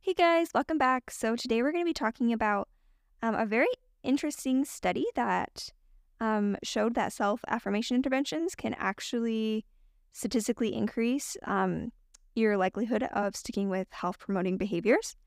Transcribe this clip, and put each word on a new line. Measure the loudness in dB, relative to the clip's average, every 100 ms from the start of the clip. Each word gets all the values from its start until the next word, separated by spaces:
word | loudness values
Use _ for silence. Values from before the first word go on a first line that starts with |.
Hey | 0
guys, | 4 6 6 4
welcome | 0 0 2
back. | 4 2 -2
So | -4 -2
today | 0 0 2
we're | 2
gonna | 2 0
be |
talking | 0 -2 0 0
about, | 2 2 0 -2 _ _ _ _ _
um, | -2
a | 0 0
very | 2 2 0 _ _
interesting | 0 0 0 -4 0 0 0
study | -2 -2 0 -2
that, | -2 0 0 -2 -10 -16 _ _ -20 _ _
um, | 0 2 2 0
showed | -2 0 2
that | 2 -2
self-affirmation | 0 -2 -2 -4 -4 -2 -2 0 0
interventions | 2 0 -2 -2 -4
can | -4 -6
actually | -2 -4 -4 -4 -2 0 0 0 -2 -6 _ _ _ _
statistically | -8 -2 -2 0 0 0
increase, | 0 -2 0 0 0 -4 -10
um, | -4 0 0 -2 -6 -12 _ -20 _
your | 0 2 4
likelihood | 0 0 -2 0
of | 0 0 -2
sticking | -4 -6 -2 0
with | -2 -4
health-promoting | -4 -6 -6 -2 0 0 0
behaviors. | 0 0 4 2 2 -14